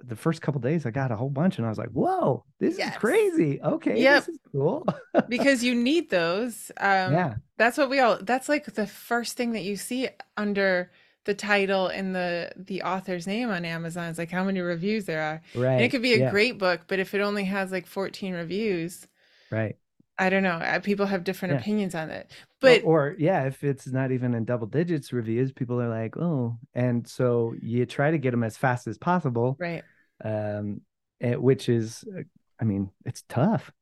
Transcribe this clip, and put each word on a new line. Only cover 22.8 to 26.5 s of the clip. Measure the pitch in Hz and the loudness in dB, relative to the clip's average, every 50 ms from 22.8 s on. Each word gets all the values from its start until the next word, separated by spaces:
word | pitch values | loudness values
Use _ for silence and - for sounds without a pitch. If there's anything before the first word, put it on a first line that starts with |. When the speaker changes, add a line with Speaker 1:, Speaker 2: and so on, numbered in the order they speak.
| - | 6
Speaker 1:
or, | 160 160 156 139 143 - - | 4 4 4 4 2 0 0
yeah, | 143 185 190 156 131 | 0 2 2 2 0
if | 135 135 - 151 | -2 -4 -2 -2
it's | 143 135 - - | -2 -2 -2 -6
not | 139 127 131 135 131 | -4 -2 -2 0 0
even | 131 123 127 123 120 | 0 0 0 0 0
in | 117 110 | 0 0
double | 113 123 117 117 | -2 -2 -4 -4
digits | 101 113 143 175 175 170 151 - - | -2 0 0 0 0 -2 -4 -4 -4
reviews, | 123 123 110 113 113 120 131 131 | -4 -4 -2 -2 0 0 0 -2
people | - - 135 117 123 123 | -2 -4 -4 -2 -2 -2
are | 120 117 | 0 -2
like, | 113 110 113 110 - | -2 -4 -4 -6 -4
"Oh." | - 170 175 156 131 120 117 | -4 -2 0 0 0 0 -2